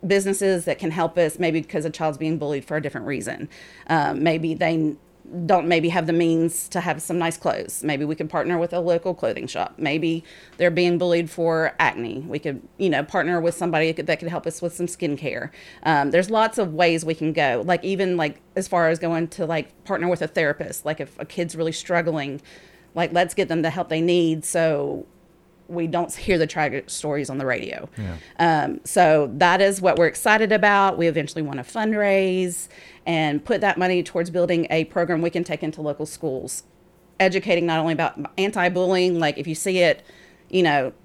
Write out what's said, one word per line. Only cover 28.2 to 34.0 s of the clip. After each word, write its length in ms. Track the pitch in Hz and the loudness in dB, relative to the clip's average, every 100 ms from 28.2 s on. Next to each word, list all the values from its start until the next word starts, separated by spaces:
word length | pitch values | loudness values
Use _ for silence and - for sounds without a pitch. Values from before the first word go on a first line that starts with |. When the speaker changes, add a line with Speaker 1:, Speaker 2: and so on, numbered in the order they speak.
| - - | -14 0
Speaker 1:
Um, 420 | 170 160 139 - | 2 4 2 -4
so 440 | - - 175 156 143 | -4 4 6 6 4
that 260 | 123 175 185 | 2 4 6
is 200 | 196 190 | 4 4
what 180 | 185 156 | 2 4
we're 80 | 170 | 2
excited 460 | - - 214 214 | 2 2 2 4
about. 440 | 214 208 202 196 - | 4 4 4 4 2
We 120 | 170 | 0
eventually 340 | 165 147 - | 0 -4 -6
wanna 220 | 151 139 | -6 -6
fundraise 1040 | 123 226 220 214 202 196 190 185 185 175 - - - - | -8 -4 -2 2 4 4 2 0 -2 -4 -12 -16 -20 -14
and 400 | - 165 156 147 | -4 0 2 0
put 160 | - 214 | 0 2
that 140 | 202 170 | 2 2
money 280 | 180 185 | 2 2